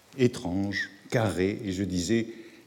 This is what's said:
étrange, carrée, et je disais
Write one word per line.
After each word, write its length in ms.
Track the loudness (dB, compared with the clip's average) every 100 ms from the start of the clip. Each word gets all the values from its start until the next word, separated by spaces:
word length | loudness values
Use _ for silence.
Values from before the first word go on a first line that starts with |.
| _ 0
étrange, 720 | 2 2 -4 -2 0 -2 -6 -10 -4
carrée, 520 | 0 2 2 0 0
et 60 | -4
je 140 | -2
disais 420 | -2 -2 2 2 0 -6 -18 -20